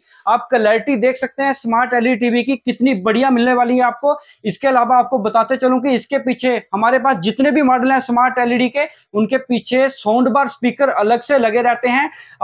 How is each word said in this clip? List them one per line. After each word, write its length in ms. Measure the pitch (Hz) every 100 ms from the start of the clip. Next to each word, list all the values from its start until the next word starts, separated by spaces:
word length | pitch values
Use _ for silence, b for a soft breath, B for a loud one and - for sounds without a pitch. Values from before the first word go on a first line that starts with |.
| b b 196
आप 200 | 240 240
clarity 460 | 247 214 220 220 214
देख 200 | 254 254
सकते 260 | 262 -
हैं 100 | 277
smart 420 | 262 233 226 254
LED 220 | 247 233 226
TV 240 | 240 240
की 140 | 240 262
कितनी 380 | 247 240 262 202
बढ़िया 300 | 202 220 269
मिलने 240 | 240 254
वाली 220 | 247 240 254
है 60 |
आपको। 340 | 247 240 285 294 B B
इसके 240 | 214 - 269
अलावा 300 | 254 233 254
आपको 200 | 247 254
बताते 360 | 208 226 226 262
चलूं 240 | 262 254
कि 140 | 277
इसके 240 | 247 - 277
पीछे 380 | 240 247 254 233 -
हमारे 240 | 202 226 254
पास 180 | 262 208
जितने 300 | 190 220 285
भी 120 | 285
model 300 | 262 254 262
हैं 80 | 262
smart 360 | 247 240 254 247
LED 300 | 240 240 247
के, 200 | 277 302 b _
उनके 240 | 208 214 254
पीछे 500 | 262 240 - 254 262
sound 380 | 262 208 233 226
bar, 200 | 269 254
speaker 400 | - 247 240 269
अलग 300 | 233 214 240
से 160 | - 277
लगे 240 | 226 233
रहते 260 | 240 - 247
हैं। 220 | 254 - B B B